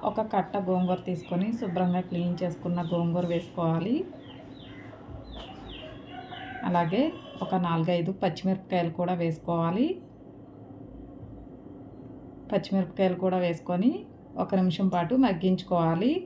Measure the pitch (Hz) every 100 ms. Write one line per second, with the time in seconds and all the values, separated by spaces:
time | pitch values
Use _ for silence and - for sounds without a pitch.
0 | 214 214 214 202 185 202 185 185 180 180
1 | 185 170 - 175 202 233 220 175 180 180
2 | 175 175 175 175 180 165 170 175 165 175
3 | 170 170 175 170 170 - 165 165 185 285
4 | 381 - - - - - - - - -
5 | - - - - - - - - 640 -
6 | - - - - - - 190 175 165 196
7 | 311 - - - 185 190 175 170 165 175
8 | 170 190 190 160 185 190 - 185 170 165
9 | 180 180 170 156 - 170 165 185 302 381
10 | - - - - - - - - - -
11 | - - - - - - - - - -
12 | - - - - - 202 - 190 180 -
13 | 185 180 185 185 180 165 - 180 233 370
14 | - - - - 185 190 185 165 190 180
15 | 165 254 254 175 185 185 - 180 165 165
16 | 233 349